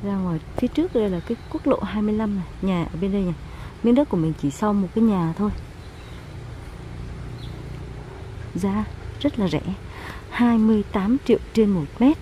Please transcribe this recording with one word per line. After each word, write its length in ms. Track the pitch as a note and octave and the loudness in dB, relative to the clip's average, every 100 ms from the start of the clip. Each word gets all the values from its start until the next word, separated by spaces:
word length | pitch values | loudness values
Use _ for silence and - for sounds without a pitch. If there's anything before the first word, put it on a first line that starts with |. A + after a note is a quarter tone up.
ra 120 | G3+ G3 | -2 0
ngoài 240 | F#3 D#3+ - - | 0 -2 -4 -2
phía 100 | B3 | 0
trước 260 | - F4 | 0 0
đây 160 | B3 G#3 | 2 2
là 100 | F3+ | 0
cái 180 | - A#3 - | -4 -6 -6
quốc 140 | D#4+ - | -4 2
lộ 120 | B3+ | 2
hai 220 | F#3+ G3 | 2 0
mươi 120 | G#3+ | 0
lăm 220 | G#3+ A3 G3+ | 0 0 -2
này, 100 | E3+ - | -6 -4
nhà 220 | F#3+ F3+ | 0 0
ở 140 | E3 D#3 | 0 -2
bên 100 | G3 | 0
đây 100 | G3+ | 0
này. 120 | F#3 D#3 - - - - | 0 -2 -8 -12 -14 -2
Miếng 120 | A3+ B3 | 4 6
đất 140 | D4 | 6
của 80 | F#3+ | 4
mình 160 | D#3+ D#3 | 2 0
chỉ 100 | C#3+ | -2
sau 220 | C#3 G#3 | 0 2
một 140 | G3+ F#3 A3 | 2 0 2
cái 80 | |
nhà 300 | A3+ G3 E3 E3 | 4 4 0 0
thôi. 140 | G#3 - - - - - - - - - - - - - - - - - - - - - - - - - - - - - - - | -2 -2 -8 -14 -16 -16 -16 -14 -14 -12 -12 -12 -12 -14 -12 -10 -10 -10 -10 -10 -10 -10 -10 -10 -10 -12 -12 -12 -12 -10 -8 -2
Giá 300 | G3 G3+ G#3 - - - | 0 0 -2 -6 -10 -2
rất 200 | C#4+ C#4 | -2 2
là 80 | F#3+ | 2
rẻ, 140 | D#3 - G3 - - - - - | 2 -2 -6 -8 -12 -12 -12 -8
hai 280 | - A#3+ A#3 | 2 6 6
mươi 260 | A3 A3 G3+ | 6 4 2
tám 260 | G#3 F#3+ C4 - | 0 2 2 4
triệu 140 | A#3 - | 4 4
trên 160 | - G#3+ | 4 4
một 160 | F#3+ C#3+ - | 4 0 4
mét. 180 | B3 D#4+ | 6 6